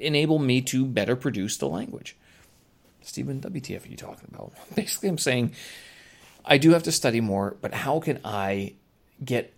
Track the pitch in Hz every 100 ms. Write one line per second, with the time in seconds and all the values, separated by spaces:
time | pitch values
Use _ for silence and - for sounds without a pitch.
0 | 143 147 156 156 135 123 127 131 135 117
1 | 98 127 139 110 98 - 143 87 - -
2 | - - _ - - _ _ _ _ _
3 | - - 131 135 - 170 - 92 - -
4 | - - - - - - - - 214 -
5 | 202 165 - 123 117 - - - - -
6 | - - - - - 139 156 165 160 156
7 | 135 113 113 98 101 - 113 - 139 156
8 | 160 135 - 104 98 98 101 - _ _
9 | _ - 131 120 -